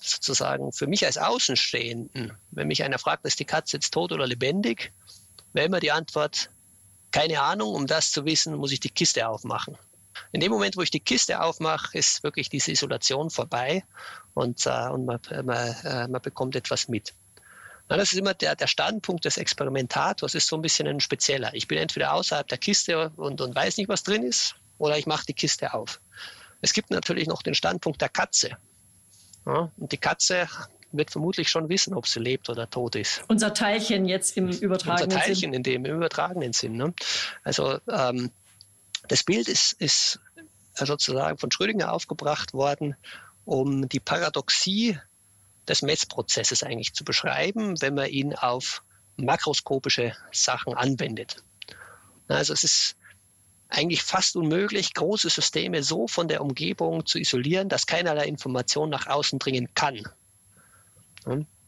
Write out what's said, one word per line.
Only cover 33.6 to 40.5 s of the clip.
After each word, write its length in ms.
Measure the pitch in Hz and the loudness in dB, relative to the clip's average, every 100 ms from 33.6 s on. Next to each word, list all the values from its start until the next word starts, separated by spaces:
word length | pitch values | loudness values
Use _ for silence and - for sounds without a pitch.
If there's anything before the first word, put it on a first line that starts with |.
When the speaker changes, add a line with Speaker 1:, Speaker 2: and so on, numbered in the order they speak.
| 208 220 220 202 185 | 2 2 2 2 4
Speaker 2:
jetzt 300 | 190 - 196 | 2 0 0
im 120 | 180 | 0
übertragenen 560 | 175 196 185 160 175 | 2 2 2 2 2
Speaker 1:
Unser 140 | 190 185 | 4 4
Teilchen 220 | 185 190 | 4 2
Speaker 2:
Sinn. 120 | 160 | 0
Speaker 1:
in 100 | 127 | 0
dem, 220 | 131 127 | 0 0
im 120 | 139 160 | 0 0
übertragenen 560 | 165 - 160 180 127 | 0 0 -2 -2 -2
Sinn, 240 | - 117 113 | -2 -2 -2
ne? 180 | 151 - - - - - | -2 -2 -4 -2 -4 -6
Also, 360 | - - 139 143 - | -2 0 0 -2 -2
ähm, 420 | 214 127 123 123 - _ - - _ _ - - | 0 0 0 -4 -8 _ -20 -20 _ _ -10 0
das 140 | 135 | 2
Bild 260 | - 214 233 | 4 2 2
ist, 260 | 269 - | 2 2
ist 460 | - 147 - - - - - - | 2 2 2 2 -2 -10 -20 -20